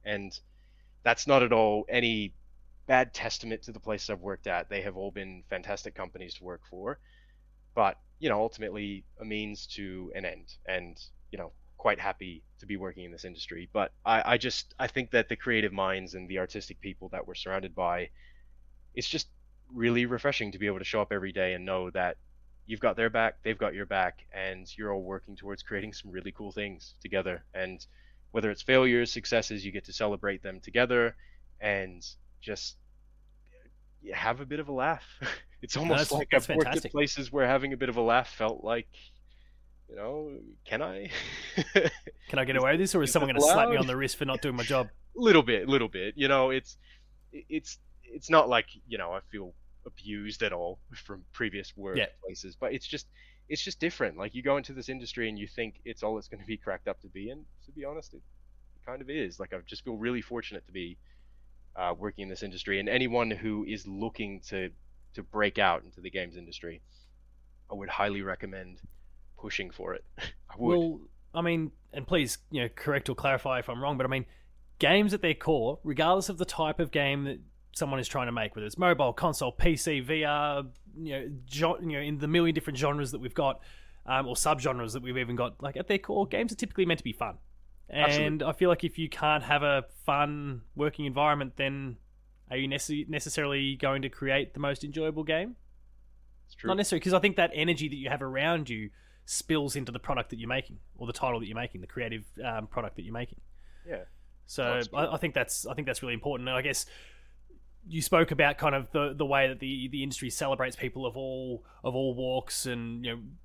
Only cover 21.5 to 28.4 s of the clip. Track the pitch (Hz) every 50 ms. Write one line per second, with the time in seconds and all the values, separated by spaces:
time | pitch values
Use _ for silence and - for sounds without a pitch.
21.5 | 92 87 90 95 95 92 90 90 87 95 90 87 - - - - - - - -
22.5 | - - - - 110 104 - 117 95 117 113 113 110 117 113 113 - - - 110
23.5 | 110 95 110 101 82 98 101 - 98 95 92 90 - - - - - 95 95 95
24.5 | 95 92 92 - - - 107 104 101 98 92 92 95 95 - - 101 - 98 101
25.5 | 98 - - - 110 98 98 107 98 - - 104 90 92 90 101 - - 107 101
26.5 | 98 107 104 101 95 - - - - - - - 98 95 90 92 90 82 - -
27.5 | - 92 92 92 92 85 - - - - - - - - - - - 110